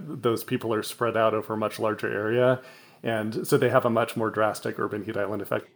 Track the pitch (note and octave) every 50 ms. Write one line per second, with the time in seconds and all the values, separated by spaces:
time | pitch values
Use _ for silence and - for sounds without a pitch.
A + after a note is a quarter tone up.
0 | F#2+ D3+ D3+ C3+ A2 A#2+ A2+ G2+ - - C3 B2 - A2+ A#2 G#2+ G#2+ - - -
1 | B2 A#2 A2 A2 A2+ A2 G#2+ G#2+ G#2 - A2 G#2+ A2 G#2 - - A2 A2 G#2+ G2+
2 | - A2 A#2 G2+ G#2 G#2+ A#2 B2 B2 B2+ B2+ B2 - - - - - - - _
3 | - A2+ A2+ A2 G#2+ A2 A2 - - - D3+ C3 C3 A#2+ A#2+ C3 - B2 A2+ A2+
4 | A#2 - - A2+ A2+ A2 G#2 G#2 A2 G#2+ G2+ - - A#2 A2 - G#2 G2+ G2+ G#2+
5 | G2 G#2+ G#2 G#2 G2+ G2 G#2+ G#2 G2 - - A#2+ - - _